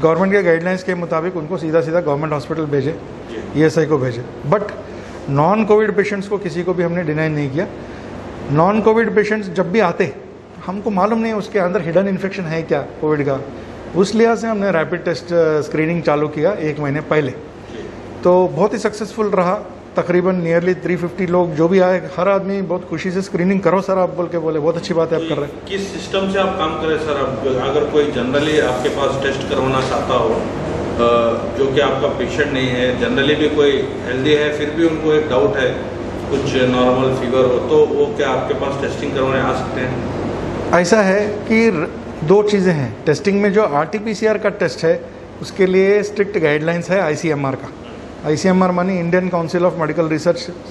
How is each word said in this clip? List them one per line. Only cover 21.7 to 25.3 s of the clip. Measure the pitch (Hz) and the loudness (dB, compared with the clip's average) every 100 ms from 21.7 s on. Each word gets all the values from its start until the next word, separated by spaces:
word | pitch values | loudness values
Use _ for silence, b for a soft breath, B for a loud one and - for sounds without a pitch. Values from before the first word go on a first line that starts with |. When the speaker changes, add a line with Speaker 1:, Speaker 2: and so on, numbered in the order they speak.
| 190 | 6
Speaker 1:
आए, | 180 185 160 - | 4 2 -2 -2
हर | 185 | 2
आदमी | 196 180 196 | 2 0 -4
बहुत | 185 180 180 | -2 -4 -4
खुशी | 160 185 | -6 -4
से, | 180 | -4
"स्क्रीनिंग | 190 175 180 196 | -4 0 2 2
करो | 175 185 | 2 2
सर | 190 190 | 2 0
आप," | 180 | 0
बोल | 175 170 | 0 -4
के | 170 | -2
बोले, | 160 156 | -2 0
"बहुत | 151 165 | 0 -2
अच्छी | - | -2
बात | 170 160 | 0 2
है | 160 | 0
आप | |
कर | 165 | 0